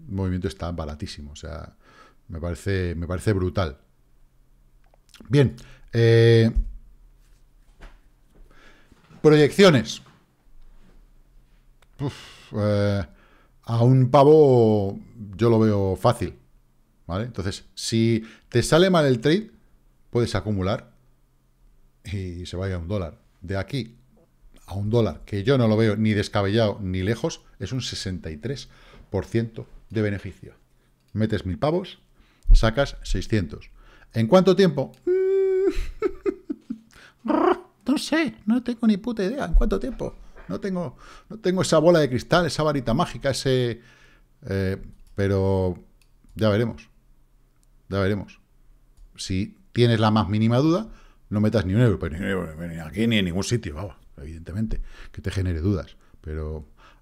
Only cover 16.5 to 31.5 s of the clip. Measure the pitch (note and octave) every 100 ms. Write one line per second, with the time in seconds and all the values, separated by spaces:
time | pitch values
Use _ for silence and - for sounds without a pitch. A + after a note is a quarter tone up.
16.5 | _ _ _ _ _ - F2+ B2 - F#2+
17.5 | - - - - A2+ A2+ A2+ - - _
18.5 | A#2+ A#2 D#3 F#3+ F3 C#3+ A#2+ C3+ F#3 A3
19.5 | _ _ _ _ _ _ A#2+ A2+ G2+ G#2
20.5 | G2+ F#2 A2+ - _ _ _ _ _ _
21.5 | _ _ _ _ _ - G2 F#2 E2+ F2
22.5 | F2 G2 F2+ E2 G#2 D#2+ - _ _ E2+
23.5 | G2 F#2 C#3 A2 - _ _ _ _ -
24.5 | - - F#2+ G#2 A#2 G#2 D#2 - G2+ G2
25.5 | C3+ A2+ G#2+ A2+ G#2 A2 G#2+ G2 G#2 G2
26.5 | A2 G#2+ G2 F#2+ F#2 F#2 A2+ E3 - _
27.5 | - F#2+ C3 - - G2+ F2+ D#2+ D2+ A#2
28.5 | C#3 - - - - - G2 - A#2 A#2
29.5 | - A#2+ - - A2 G#2+ G2 G2 - -
30.5 | - _ _ _ _ _ G2+ A2 G#2 F#2+